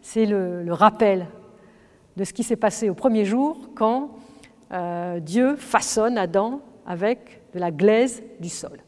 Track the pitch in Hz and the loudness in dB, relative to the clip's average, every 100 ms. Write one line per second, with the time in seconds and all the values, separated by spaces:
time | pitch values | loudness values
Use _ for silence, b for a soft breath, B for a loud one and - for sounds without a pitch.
0 | - 226 214 202 180 175 170 170 208 214 | -4 0 2 2 -2 -4 -4 4 4 6
1 | 214 190 170 - - b b b b b | 2 2 -2 -16 -20 b b b b b
2 | b - 190 - 233 226 214 - 220 175 | b -8 -8 -6 -4 0 0 0 -4 0
3 | 262 220 196 240 285 320 - - 220 247 | 2 2 2 0 0 -4 -14 -2 0 0
4 | 285 B B B B B _ 180 175 175 | -4 B B B B B _ -8 -6 -6
5 | 180 175 156 208 254 285 - 220 - 226 | -6 -8 -2 2 2 0 0 0 0 0
6 | 220 233 180 190 220 277 - - - 175 | 2 0 0 0 0 -4 -12 -20 -12 -2
7 | 202 247 - - _ 180 175 151 202 220 | -2 -2 -8 -20 _ -6 -6 2 4 4
8 | 254 - - - 170 - - - | 2 -2 -16 -14 -12 -12 -14 -18